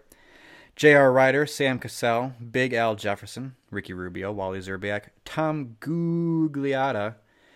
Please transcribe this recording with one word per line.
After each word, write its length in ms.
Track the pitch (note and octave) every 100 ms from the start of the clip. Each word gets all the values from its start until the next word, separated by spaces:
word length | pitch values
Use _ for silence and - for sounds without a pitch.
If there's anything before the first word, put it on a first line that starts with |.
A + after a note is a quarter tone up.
| _ - _ - - - - -
J 160 | D3+
R 180 | C#3+ C3+
Rider, 340 | C3 C3 C3+ D3
Sam 340 | - C3+ B2
Cassell, 520 | A#2+ - A#2+ A#2 C3 A#2+ A#2
Big 200 | B2+ B2+
Al 240 | A#2 A2+ G#2
Jefferson, 600 | G#2 G2+ G#2 A2+ C3 B2+ _
Ricky 200 | G#2 -
Rubio, 400 | F2+ F2+ F#2 F#2+
Wally 280 | G2+ F#2+ F#2+
Zerbiak, 480 | F#2 F#2+ G2+ G#2 - _ -
Tom 500 | D#3 D#3 D#3 B2 A2+
Gugliotta, 1300 | C3+ E3+ E3+ E3+ E3+ D#3+ D#3 C#3 C#3 C3 C3+ G#2+ G#2 A2 _ _ _